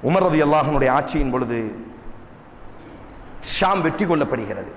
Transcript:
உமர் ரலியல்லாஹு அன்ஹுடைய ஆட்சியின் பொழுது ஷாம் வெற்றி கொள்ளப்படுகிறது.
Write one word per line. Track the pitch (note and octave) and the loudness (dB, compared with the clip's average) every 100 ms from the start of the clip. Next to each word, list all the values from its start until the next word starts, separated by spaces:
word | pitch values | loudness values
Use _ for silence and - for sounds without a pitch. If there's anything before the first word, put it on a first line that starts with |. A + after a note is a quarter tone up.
உமர் | B2 | 4
ரலியல்லாஹு | F3+ F#3 D#3 D3 D#3 | 4 4 4 4 4
அன்ஹுடைய | C#3+ C#3+ C3 | 4 2 4
ஆட்சியின் | C3 C#3 D#3 C3+ | 4 2 0 0
பொழுது | B2 A#2+ A#2 A2 G#2 - - - - - - - - - - - - - - - - - - | 0 -2 -2 -4 -8 -14 -14 -14 -14 -16 -20 -20 -20 -18 -18 -18 -18 -18 -18 -16 -14 -6 0
ஷாம் | F#3+ G3 | 2 4
வெற்றி | D#3+ D#3 | 0 0
கொள்ளப்படுகிறது. | G3+ D#3+ C#3 B2 G#2 G#2 - | 0 2 2 -2 -4 -8 -10